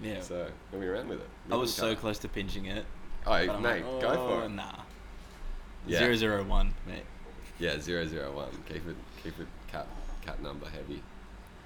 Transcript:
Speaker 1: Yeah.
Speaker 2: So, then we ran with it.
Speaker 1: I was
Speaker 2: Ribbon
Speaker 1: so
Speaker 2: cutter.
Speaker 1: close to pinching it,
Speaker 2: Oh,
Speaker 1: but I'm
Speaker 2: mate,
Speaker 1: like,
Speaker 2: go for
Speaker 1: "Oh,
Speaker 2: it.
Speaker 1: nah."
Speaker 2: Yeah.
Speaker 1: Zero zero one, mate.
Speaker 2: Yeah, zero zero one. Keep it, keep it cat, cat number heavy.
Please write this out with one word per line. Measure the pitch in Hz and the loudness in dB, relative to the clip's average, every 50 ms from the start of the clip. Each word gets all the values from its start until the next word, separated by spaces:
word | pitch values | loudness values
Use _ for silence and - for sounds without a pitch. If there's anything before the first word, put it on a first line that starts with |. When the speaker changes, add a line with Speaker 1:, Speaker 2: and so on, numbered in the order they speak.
Speaker 1:
Yeah. | 107 110 104 95 90 | -6 -4 -4 -4 -4
Speaker 2:
So, | 87 90 87 85 82 87 - - - | -4 -4 -4 -4 -4 -6 -10 -12 -8
then | 98 98 | -6 -2
we | 98 | 0
ran | 90 92 110 131 - | 0 0 0 -2 -4
with | 90 - | -4 -6
it. | - - - - - - | -6 -10 -12 -12 -4 0
Speaker 1:
I | 95 | 0
was | 120 127 117 | 2 2 2
Speaker 2:
Ribbon | 113 - | 2 2
Speaker 1:
so | 120 113 | 2 2
Speaker 2:
cutter. | 113 107 | 2 2
Speaker 1:
close | - 110 104 - | 0 0 0 0
to | - 110 | -2 -2
pinching | - 110 98 95 - 104 95 | -2 -2 0 0 0 0 -2
it, | 92 98 107 - - - - - - - - - | -2 -2 -2 -2 -4 -6 -6 -4 -2 -2 2 4
Speaker 2:
Oh, | - 110 87 87 | 6 6 8 8
Speaker 1:
but | 92 104 | 6 4
I'm | 104 113 | 4 4
Speaker 2:
mate, | 120 113 90 - | 4 4 4 2
Speaker 1:
like, | 123 131 131 | 0 0 2
Speaker 2:
go | 123 113 139 | 4 4 4
for | 165 127 127 104 - 117 | 4 4 4 4 2 2
Speaker 1:
"Oh, | |
Speaker 2:
it. | 107 | 0
Speaker 1:
nah." | 104 98 - - - 110 110 - - - - - - - - - - - - - - - - - - - - | -2 -4 -4 -6 -8 -8 -10 -12 -12 -14 -14 -12 -12 -12 -12 -12 -10 -6 -4 -4 -4 -4 -6 -8 -12 -8 -2
Speaker 2:
Yeah. | - 85 82 | 2 4 6
Speaker 1:
Zero | 78 123 120 | 6 8 6
zero | 113 113 110 107 98 98 | 6 6 6 4 4 4
one, | 98 98 127 127 - - - - | 6 8 8 8 8 6 2 -2
mate. | 92 90 - - - - - - - - - - - - - | -6 -6 -8 -8 -10 -10 -12 -12 -12 -12 -12 -12 -12 -4 0
Speaker 2:
Yeah, | 85 85 71 78 | 2 2 2 2
zero | 71 80 87 85 85 | 0 0 2 2 2
zero | 80 80 78 69 69 69 | 0 0 -2 -2 -2 -2
one. | 71 71 65 64 - - | -4 -4 -4 -6 -8 -8
Keep | - 80 80 80 82 | -6 -6 -4 -4 -4
it, | 80 - - - - - - | -6 -8 -8 -12 -12 -10 -8
keep | 87 82 - | -8 -6 -6
it | 87 - - - - - | -8 -8 -10 -10 -10 -6
cat, | - 78 69 - - - - - - - - | -6 -6 -6 -6 -6 -6 -6 -4 -4 -6 -4
cat | - 73 71 71 | -4 -6 -4 -4
number | 71 71 71 71 73 | -6 -6 -6 -6 -8
heavy. | 78 76 69 69 73 73 - - - - - - - - - - - - - | -6 -6 -6 -6 -8 -8 -8 -12 -14 -14 -14 -14 -14 -14 -16 -16 -16 -16 -12